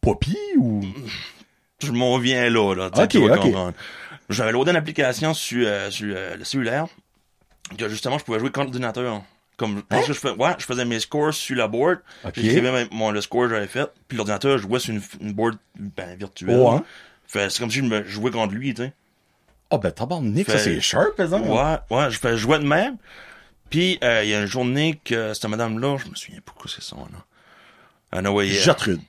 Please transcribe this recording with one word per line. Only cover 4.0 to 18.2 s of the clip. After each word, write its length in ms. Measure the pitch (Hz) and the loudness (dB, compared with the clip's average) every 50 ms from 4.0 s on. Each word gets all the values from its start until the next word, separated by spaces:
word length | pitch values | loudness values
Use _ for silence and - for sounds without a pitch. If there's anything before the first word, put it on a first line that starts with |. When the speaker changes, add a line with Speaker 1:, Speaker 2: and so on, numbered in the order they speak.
| - - - - _ _ | -18 -18 -18 -20 _ _
Speaker 2:
J'avais 220 | 101 104 123 110 113 | -4 -2 0 0 2
loadé 180 | 120 135 165 175 | 2 2 4 2
une 40 | |
application 560 | 165 151 156 156 - 143 - 156 - 156 156 160 | 2 0 -2 -2 0 0 0 0 0 0 -2 -2
sur, 300 | 156 - - - 123 120 | -2 -4 -4 0 0 2
euh, 240 | 110 104 101 98 101 | 2 2 -2 -4 -6
sur, 220 | 98 - 107 104 98 | -8 -6 -6 -4 -4
euh, 180 | 92 95 92 85 | -6 -6 -8 -10
le 80 | 90 90 | -10 -8
cellulaire, 420 | - - 135 127 113 120 143 160 170 - - _ _ _ _ _ _ _ _ _ _ _ _ _ - - 104 | -4 -2 -2 -2 0 0 -2 -4 -4 -8 -18 _ _ _ _ _ _ _ _ _ _ _ _ _ -18 -10 -6
que 100 | 113 107 | -6 -4
justement, 300 | 107 107 - 131 127 147 | -4 -4 -4 -2 -2 -2
je 60 | - | -2
pouvais 140 | - 117 110 | -2 -2 -2
jouer 100 | 113 139 | -2 -2
contre 160 | - 135 143 | -2 -2 -4
l'ordinateur. 560 | 135 127 123 127 120 110 120 123 123 113 104 92 - _ _ _ _ _ | -4 -4 -6 -4 -4 -4 -4 -4 -4 -4 -6 -8 -14 _ _ _ _ _
Comme, 260 | _ 120 110 104 101 101 | _ -4 -4 -4 -4 -6
parce 200 | _ - 120 - | _ 0 0 0
Speaker 1:
Hein ? 40 | - | 0
Speaker 2:
que 40 | 147 | -2
je 40 | - | -2
fais, 120 | - 139 | -2 -4
ouais, 200 | 104 92 123 156 180 - | -2 0 0 0 0 -2
je 60 | - | -4
faisais 200 | - 127 123 123 | -6 -4 -2 -2
mes 140 | 120 117 113 | -2 -2 -4
scores 340 | 110 - - 147 151 156 151 | -4 -4 -2 0 0 0 0
sur 220 | - - - 139 | -2 -4 -4 -2
la 120 | 123 117 107 | -2 -2 0
board, 300 | 107 117 135 165 180 180 _ _ - - - | 0 2 2 2 2 0 _ _ -20 -14 -12
Speaker 1:
Ok. 80 | 101 - | -10 -6
Speaker 2:
j'écrivais 360 | - 113 110 117 165 - 127 131 | 0 2 4 4 4 4 4 2
mes, 160 | 127 120 110 | 0 -2 -2
mon, 220 | - 113 110 110 104 | -4 -2 0 0 0
le 80 | 104 | 0
score 220 | 101 - - 120 123 | -4 -2 0 0 2
que 60 | 120 | 2
j'avais 180 | 113 107 104 98 | 0 -2 -4 -4
fait, 200 | - 123 143 - - _ _ _ | -4 -4 -4 -4 -6 _ _ _
puis 80 | 139 | -6
l'ordinateur 420 | 113 107 101 107 98 98 139 139 127 | -4 -2 -2 -2 0 2 2 2 2
jouait 220 | 101 95 113 131 | 2 0 -2 -2
sur 120 | - - 113 | -2 -2 -6
une, 80 | 104 98 - - - | -6 -6 -10 -16 -12
une 120 | - 107 104 | -10 -8 -2
board, 240 | 98 110 113 113 104 _ _ _ - | 0 0 0 0 -2 _ _ _ -12
ben, 380 | 101 101 - - 95 87 90 | -12 -12 -10 -10 -10 -10 -10
virtuelle. 400 | 90 101 95 _ - 87 95 117 123 | -12 -12 -14 _ -10 0 2 6 6
Speaker 1:
Oh, 120 | 127 120 | 8 8
hein ? 140 | 113 147 330 - - - - - _ _ _ | 6 4 0 -4 -12 -20 -20 -20 _ _ _
Speaker 2:
Fait, 240 | _ - 107 101 98 | _ -2 -2 -2 0
c'est 100 | - - | -2 -4
comme 100 | 117 117 | -4 -2
si 80 | 107 135 | -2 -2
je 60 | 139 | 0
me 180 | 120 110 107 101 | 0 0 0 -2
jouais 300 | 92 101 104 | -4 -6 -2